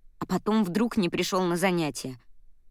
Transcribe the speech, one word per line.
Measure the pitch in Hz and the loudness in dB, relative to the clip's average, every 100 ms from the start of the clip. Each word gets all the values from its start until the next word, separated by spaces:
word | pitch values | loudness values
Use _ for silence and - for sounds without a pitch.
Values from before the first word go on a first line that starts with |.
| - - | -18 -10
А | - | -4
потом | 185 - 220 | -2 2 2
вдруг | 185 170 233 - | 2 2 0 2
не | 175 | 0
пришёл | 180 180 190 | 0 0 0
на | 180 170 | 0 2
занятия. | 190 175 151 - 135 123 - - - - - | 2 2 0 -4 -10 -12 -18 -20 -20 -20 -16